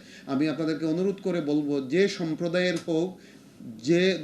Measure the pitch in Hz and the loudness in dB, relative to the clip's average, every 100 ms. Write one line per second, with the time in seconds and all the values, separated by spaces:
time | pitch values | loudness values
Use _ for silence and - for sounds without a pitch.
0 | - - - 135 156 147 156 151 160 165 | -12 -16 -4 0 0 0 -2 0 0 0
1 | 190 190 190 175 143 151 147 143 131 170 | 0 -2 -2 -2 0 0 2 -2 0 2
2 | 196 - 165 156 170 175 180 170 - 160 | 2 0 -4 -2 -2 0 0 0 0 0
3 | 185 - - - - - 127 110 123 170 | 0 -4 -18 -20 -20 -18 -16 -6 2 4
4 | 185 170 | 4 2